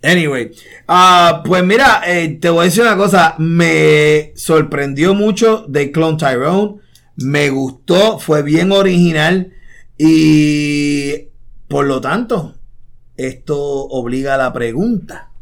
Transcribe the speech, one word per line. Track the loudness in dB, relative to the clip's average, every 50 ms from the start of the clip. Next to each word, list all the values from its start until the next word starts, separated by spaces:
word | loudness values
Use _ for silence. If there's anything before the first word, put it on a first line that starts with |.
| 0
Anyway, | 0 0 0 0 -2 -4 -4 -6 -8 -12 -20 -20 -20 -20 -20 _ 0
ah, | 2 4 6 6 6 6 4 4 2 0 -2
pues | -2 0 0 2
mira, | 2 2 4 4 4 2 2 0
eh, | -2 -2 -2 -2 -4 -6 -2
te | -2 0
voy | 2 2 2
a |
decir | 2 2 2 2
una | 2 2
cosa, | 2 0 2 4 4 2 2 0 -2
me | -4 -2 2 2 2 2 2 2 4 4 4 4 4 2 2 0 -2 -4 -14
sorprendió | -14 -4 0 0 0 0 0 -4 -6 -6 -6 -2 0 0 0 2
mucho | 2 0 -2 0 0 2 0 0 0 -4 -6
de | -4 -4 -4 -2 -2
Clone | -2 -2 0 -2
Tyrone, | -2 -2 -2 -2 -2 -2 0 0 0 -2 -2 -6 -12 -20 _ _ _ _ _ _
me | -8 -6 -2 -2 0 0 0
gustó, | -2 -2 -6 -6 -8 -14 _ 0 2 2 2 2 0 -4
fue | -4 -2 -2 -2 0
bien | 0 0 0 2 2 2
original | 2 2 2 2 2 2 2 2 2 0 2 0 0 -2 -6 -12 -20 -20 -20 -20 -20 -20 -20 -6
y | 0 2 4 4 4 4 4 4 4 2 2 0 -2 -2 -2 -2 -2 -2 -2 -2 -4 -4 -6 -8 -8 -10 -16 -20 -20 -20 -20 -20 -20 -12 -6
por | -4 -2 -2
lo | 0 -2 -4
tanto, | -4 -4 -4 -4 -2 -4 -4 -4 -4 -8 -14 -20 -20 -20 -20 -20 -20 -20 -20 -20 _ -20 _
esto | -10 -10 -10 -10 -12 -8 -6 -6
obliga | -6 -4 -6 -6 -6 -8 -8 -8 -8 -6 -4 -6 -6 -4 -2 -2
a | -2
la | -2 -4 -4
pregunta. | -4 -6 -6 -4 -4 -2 -2 -2 -4 -6 -10 -20 -20 -20 -20 -20 -20